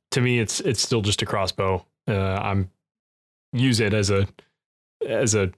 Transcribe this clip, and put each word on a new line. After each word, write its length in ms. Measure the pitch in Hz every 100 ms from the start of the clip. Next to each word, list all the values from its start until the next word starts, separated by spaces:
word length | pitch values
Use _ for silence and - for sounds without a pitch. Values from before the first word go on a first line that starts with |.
| -
To 80 | 135
me, 180 | 123 123
it's, 220 | 104 -
it's 200 | 175 107
still 220 | - 120
just 200 | 101 -
a 40 | 110
crossbow. 580 | 107 95 - 95 92 - _ -
Uh, 60 |
I'm 560 | 98 95 95 104 98 92 _ _ _ _ _ _ _ _
use 280 | 117 131 117
it 120 | 104
as 180 | 107 98
a, 160 | 98 98 - - _ _ _ _ - -
as 280 | 113 123
a 160 | 107 95